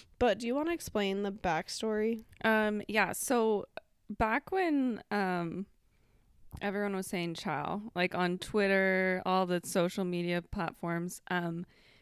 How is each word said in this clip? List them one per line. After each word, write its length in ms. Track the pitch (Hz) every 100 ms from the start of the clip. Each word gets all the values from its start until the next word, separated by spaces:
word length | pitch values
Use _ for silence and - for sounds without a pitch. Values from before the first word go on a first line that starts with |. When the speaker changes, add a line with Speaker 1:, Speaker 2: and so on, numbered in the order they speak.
| - _
Speaker 1:
But 200 | 247 208
do 80 | 233
you 80 | 262
wanna 180 | 320
explain 480 | 339 - 220 202 196
the 80 | 202
backstory? 920 | 196 185 160 - - 220 214 214 226 - -
Speaker 2:
Um, 380 | 220 220 214 208 -
yeah. 260 | 208 190
So 540 | - - 240 220 208 - - - _ -
back 420 | 208 220 233 -
when, 500 | 381 359 285 262 214 -
um, 560 | 208 190 180 170 170 196 _ _ _ _ _ _ _ - -
everyone 340 | 202 202 202 190
was 100 | 190
saying 280 | 185 170 165
chow, 480 | - 147 147 202 220 -
like, 200 | 180 175
on 240 | 180 185
Twitter, 840 | - 214 196 196 190 185 185 185 -
all 200 | 185 185
the 160 | 175
social 400 | - 185 175 196
media 380 | 180 175 175 175
platforms, 800 | 170 208 165 - 170 170 175 - -
um, 360 | 180 175 165 180 _ _ -